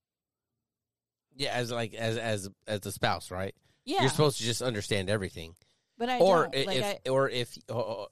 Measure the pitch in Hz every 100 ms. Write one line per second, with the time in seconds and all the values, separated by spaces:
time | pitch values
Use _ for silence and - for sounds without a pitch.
0 | _ _ _ _ _ _ _ _ _ _
1 | _ _ _ 131 135 117 117 120 113 107
2 | 113 113 113 107 95 - - 107 101 -
3 | 120 87 - 90 98 - _ _ - 370
4 | 135 135 151 - 113 113 127 107 - 104
5 | 95 107 95 87 82 87 _ _ _ -
6 | 240 254 185 175 131 135 117 131 101 -
7 | 127 131 135 123 120 - - 117 104 104
8 | 101